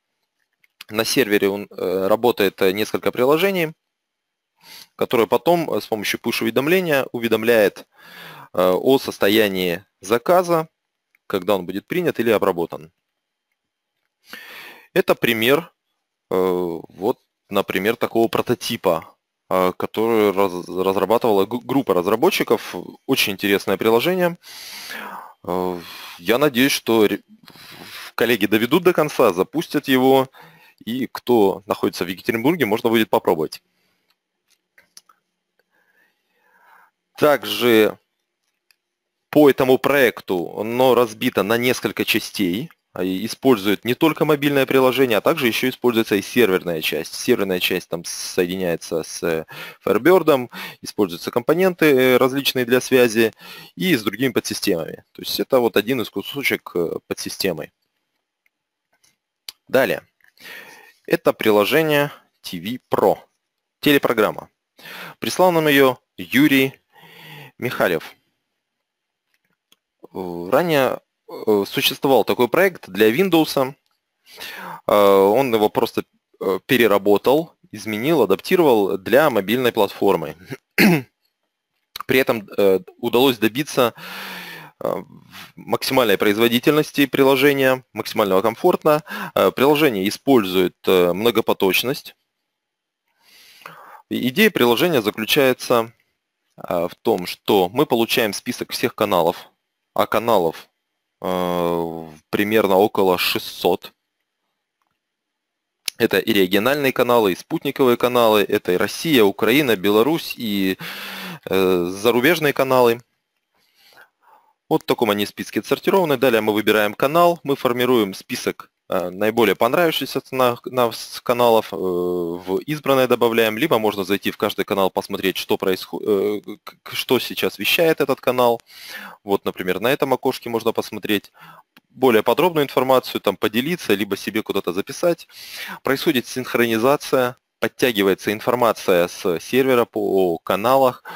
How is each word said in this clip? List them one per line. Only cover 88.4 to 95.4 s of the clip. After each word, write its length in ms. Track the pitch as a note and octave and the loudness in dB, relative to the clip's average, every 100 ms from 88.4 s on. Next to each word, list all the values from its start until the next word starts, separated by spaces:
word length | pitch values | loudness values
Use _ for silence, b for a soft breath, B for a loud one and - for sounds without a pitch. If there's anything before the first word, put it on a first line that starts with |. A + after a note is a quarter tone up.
комфорта. 600 | A2 A#2 F3+ F3+ D#3+ D3+ - G#3 F#3+ - | 0 0 0 2 2 0 -2 -12 -4 2
Э, 160 | - | 2
приложение 560 | - C3+ D3 D3+ G#2 F#2+ | 4 2 4 2 0 -4
использует, 680 | - - C3 F#2+ F#2 F2+ - - | -4 2 2 2 0 0 -2 0
э, 280 | F#2 F2 | 2 2
многопоточность. 1000 | F2+ A2+ G#2+ A#2 G2+ G2 F#2 A#2+ D3+ - _ _ _ _ _ _ _ _ _ _ B B B B B B B B B _ | 2 0 0 -2 0 0 0 -2 -8 -12 _ _ _ _ _ _ _ _ _ _ B B B B B B B B B _
И 200 | A2 B2 | -4 -4
идея 200 | C3+ A3 | 2 2
приложения 520 | - A#2+ A#2 F3 D3 | 4 2 4 2 0
заключается, 920 | G#2 G#2+ A2 D3+ | 0 -4 -2 2